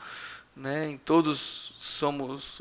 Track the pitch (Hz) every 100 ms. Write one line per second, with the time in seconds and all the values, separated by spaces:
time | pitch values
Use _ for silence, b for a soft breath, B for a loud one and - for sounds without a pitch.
0 | B B B B B - 135 147 156 135
1 | - 165 151 139 - - - - - -
2 | 147 143 131 139 - -